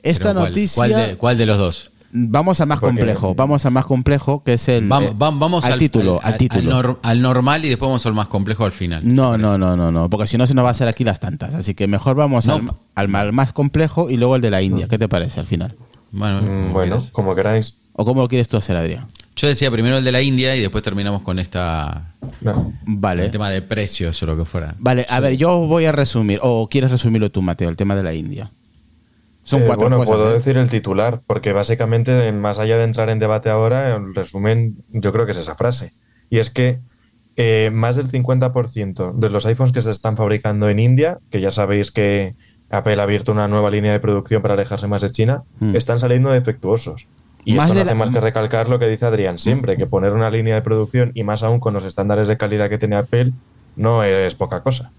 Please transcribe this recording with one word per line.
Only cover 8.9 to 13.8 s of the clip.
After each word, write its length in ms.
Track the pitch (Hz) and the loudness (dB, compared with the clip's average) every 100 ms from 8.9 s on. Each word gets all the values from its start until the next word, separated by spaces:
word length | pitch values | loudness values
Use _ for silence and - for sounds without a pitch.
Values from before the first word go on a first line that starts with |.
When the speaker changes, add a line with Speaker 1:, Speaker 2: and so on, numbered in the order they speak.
| 82 | -2
Speaker 1:
No, 300 | 98 127 131 | 2 4 4
Speaker 2:
¿Te 40 | 113 | 2
Speaker 1:
no, 100 | 107 | 2
Speaker 2:
parece? 80 | 98 | 2
Speaker 1:
no, 180 | 92 90 | 2 2
no, 140 | 85 | 2
no, 180 | 82 85 | 2 0
porque 180 | 104 104 | 0 0
si 100 | 117 | 2
no 100 | 127 | 2
se 60 | |
nos 120 | 131 123 | 4 2
va 40 | |
a 20 | |
hacer 160 | 117 120 | 2 -2
aquí 160 | 107 | 0
las 160 | 117 95 | -2 -2
tantas. 360 | - - 87 160 | -6 -6 -6 -6
Así 180 | 92 92 | -6 -2
que 120 | 101 | 0
mejor 280 | 101 135 131 | 0 2 2
vamos 320 | 147 123 113 | 2 2 2
Speaker 2:
No. 80 | 104 | 0
Speaker 1:
al, 160 | 117 - _ - | -2 -8 _ -4
al, 200 | 98 98 | 0 0
al 180 | 104 | 0
más 200 | 120 135 | 0 0
complejo 560 | - 143 151 | 0 0 0